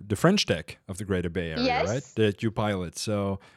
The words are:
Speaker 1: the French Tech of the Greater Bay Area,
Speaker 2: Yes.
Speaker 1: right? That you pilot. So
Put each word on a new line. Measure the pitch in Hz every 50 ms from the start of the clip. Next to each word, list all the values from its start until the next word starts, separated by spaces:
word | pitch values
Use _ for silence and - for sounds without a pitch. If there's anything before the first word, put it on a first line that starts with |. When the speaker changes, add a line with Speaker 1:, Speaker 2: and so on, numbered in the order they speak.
| 87
Speaker 1:
the | 104 107
French | - - 165 196 208 -
Tech | - 104 80 76 - - - _
of | - 98 87
the | 107
Greater | 95 98 90 87 87
Bay | 82 92 87 82 80
Area, | 80 247
Speaker 2:
Yes. | 262 240 - - -
Speaker 1:
right? | 110 135 - - -
That | - 110 107 98 - -
you | 113
pilot. | 104 - 110 104 101 95 90 82 78 -
So | - - 107 101 101 98 98 98 - - -